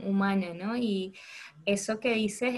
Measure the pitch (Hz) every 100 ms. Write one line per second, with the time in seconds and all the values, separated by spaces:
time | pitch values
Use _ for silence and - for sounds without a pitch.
0 | 196 196 196 196 175 170 196 240 233 196
1 | 185 - - - - - - 202 208 220
2 | 247 226 208 - 247